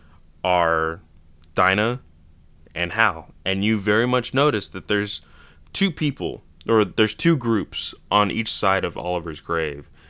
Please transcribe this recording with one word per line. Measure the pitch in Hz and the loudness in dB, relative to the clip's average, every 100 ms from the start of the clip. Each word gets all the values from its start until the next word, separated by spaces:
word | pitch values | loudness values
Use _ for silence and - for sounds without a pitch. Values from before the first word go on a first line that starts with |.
| - - - - | -20 -20 -20 -4
are | 90 90 82 80 80 82 - - - - - | 0 2 4 2 0 -6 -14 -20 -20 -20 -4
Dinah | - 92 98 113 127 - - - - - - - | 2 2 4 0 -2 -10 -20 -20 -20 -20 -20 -14
and | 82 87 | -6 -2
Hal. | 110 110 80 - - | 2 2 0 -12 -10
And | 95 95 | -4 -2
you | 104 110 | 0 0
very | 101 107 123 | 2 2 2
much | 123 117 | 0 0
notice | 131 147 113 - | 2 2 0 -4
that | 95 - | -10 -2
there's | 104 101 - - - - - - | -2 -2 -8 -16 -20 -20 -20 -14
two | - 196 | -2 -2
people, | - 151 - 80 60 - - - | 0 -4 -4 -6 -8 -14 -10 0
or | 113 | 2
there's | 95 - 110 | 2 2 0
two | - 165 147 | 2 2 2
groups | 117 110 - - - - - | 2 0 -2 -8 -10 -10 0
on | 104 101 | 2 2
each | 69 113 | -2 -4
side | - 101 95 | -2 0 0
of | 90 - | -2 -6
Oliver's | 90 90 82 76 | -4 -4 -6 -10
grave. | - 82 78 71 - - | -6 -4 -4 -8 -14 -20